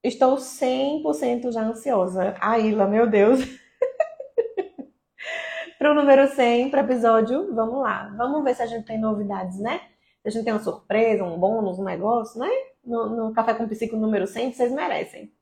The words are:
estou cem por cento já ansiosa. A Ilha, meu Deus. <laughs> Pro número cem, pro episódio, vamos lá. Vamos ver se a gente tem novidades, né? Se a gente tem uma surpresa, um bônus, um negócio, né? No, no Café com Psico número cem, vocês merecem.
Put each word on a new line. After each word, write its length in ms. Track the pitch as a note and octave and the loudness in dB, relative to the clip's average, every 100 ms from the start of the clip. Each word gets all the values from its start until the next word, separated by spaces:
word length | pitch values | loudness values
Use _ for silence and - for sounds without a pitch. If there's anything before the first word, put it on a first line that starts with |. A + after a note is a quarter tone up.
estou 360 | B3 B3 C4 C4+ | -4 2 4 4
cem 640 | - - C4 B3+ C#4 D4+ | -4 -4 -2 0 0 -2
por 100 | D4+ | -2
cento 400 | D4 B3 A#3+ B3 | -2 -2 -2 -4
já 80 | A3+ | -2
ansiosa. 720 | A3 A3 C#4 A3 F3+ F#3 F#3+ - | -4 -4 0 0 0 0 -2 -2
A 180 | G#3 A3+ | 0 2
Ilha, 280 | A3 G#3+ G3 | 2 2 2
meu 200 | G#3+ A#3 | 4 4
Deus. 340 | G#3 G#3 C4 | 6 6 4
<laughs> 240 | - - _ _ C5 - D#5+ - C5+ - A4 - F#4+ - - _ _ _ - E5 - - - _ | 2 -10 _ _ -4 -2 -6 -6 -4 -2 -2 -4 -8 -10 -18 _ _ _ -12 -10 -8 -10 -12 _
Pro 140 | C#4+ | 2
número 320 | D4+ C#4 C4+ C#4 | 4 6 8 6
cem, 420 | C#4 A#3+ A#3+ C4 | 4 2 2 2
pro 100 | C#4 | 0
episódio, 760 | A3 B3 A3+ A3+ A3 C4 G4 | 2 2 4 4 4 0 -2
vamos 280 | A3+ A3 B3+ | -2 -2 -2
lá. 320 | A#3+ F#3+ G#3 G3+ | -2 -4 -8 -6
Vamos 260 | B3+ D4+ | -2 0
ver 120 | C#4 | 0
se 80 | B3 | -2
a 40 | A#3 | -4
gente 200 | A#3 A3 | -6 -6
tem 120 | A3 | -4
novidades, 600 | A3 G#3 G3+ F#3+ F#3 F#3 | -2 -2 -4 -6 -6 -6
né? 200 | A3 E4+ - _ _ _ | -6 -6 -10 _ _ _
Se 60 | - | -6
a 20 | |
gente 140 | A3 | -4
tem 100 | A3+ | -2
uma 80 | G#3+ | -2
surpresa, 600 | G3+ E3+ _ A3 A3+ G#3+ | -4 -8 _ 2 2 2
um 160 | F3+ E3 | -2 0
bônus, 400 | F#3+ A3+ G3+ F#3 | 0 2 -2 -4
um 60 | |
negócio, 560 | G3 F3 G3+ A#3 A3 A3+ | -6 -2 0 0 -2 -6
né? 80 | C4+ C5 C5+ _ | -2 -2 -4 _
No, 280 | A#3+ A#3 A3 | -6 -4 -2
no 240 | A3+ A3 | -4 -2
Café 180 | A3+ A3+ | 0 0
com 160 | A3+ A3+ | -2 -4
Psico 260 | A3 A3 | -4 -4
número 320 | A3 A3 G#3 F#3+ | -2 0 0 -2
cem, 240 | A#3 B3 | -4 -6
vocês 220 | A#3+ A#3+ | 0 -2
merecem. 580 | C4+ F4+ - - - G#3+ _ | 0 -4 -4 -6 -12 -20 _